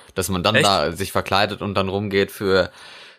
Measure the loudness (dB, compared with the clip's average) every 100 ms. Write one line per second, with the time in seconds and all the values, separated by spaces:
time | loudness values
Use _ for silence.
0 | -10 -6 -2 0 2 4 4 2 0 -4
1 | -4 -4 0 0 0 -2 -4 -2 -2 -2
2 | -2 0 0 -2 0 2 0 -4 -20 -20
3 | -20